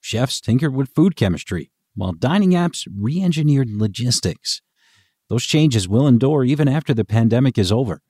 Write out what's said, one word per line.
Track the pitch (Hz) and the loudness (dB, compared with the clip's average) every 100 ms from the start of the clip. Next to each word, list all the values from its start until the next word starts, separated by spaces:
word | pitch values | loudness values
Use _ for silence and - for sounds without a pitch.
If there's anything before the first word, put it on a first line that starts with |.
Chefs | - 110 127 - | -6 -4 -2 -4
tinkered | - 120 151 | -2 0 0
with | 131 135 | -2 -4
food | - 175 | 2 2
chemistry, | - 101 82 - 87 - _ _ | 2 -2 -2 -6 -8 -8 _ _
while | - 95 | -8 -6
dining | 82 123 185 190 | -2 0 2 2
apps | 175 175 - - | 2 0 -4 -12
re-engineered | 98 104 165 185 156 151 143 127 | -6 -4 -2 -2 0 2 2 0
logistics. | 104 107 98 123 120 - - - - _ _ _ _ _ _ _ | -2 -4 -2 -4 -2 -4 -6 -8 -10 _ _ _ _ _ _ _
Those | 110 | -4
changes | - 156 156 117 92 | 0 2 4 2 0
will | 107 143 | 2 4
endure | 117 131 151 | 4 4 2
even | 127 147 147 | 0 2 0
after | 143 - | 0 -2
the | 120 | -2
pandemic | 107 113 113 113 131 117 | 0 2 2 4 2 2
is | 92 | 0
over. | 107 127 82 | 0 -2 -6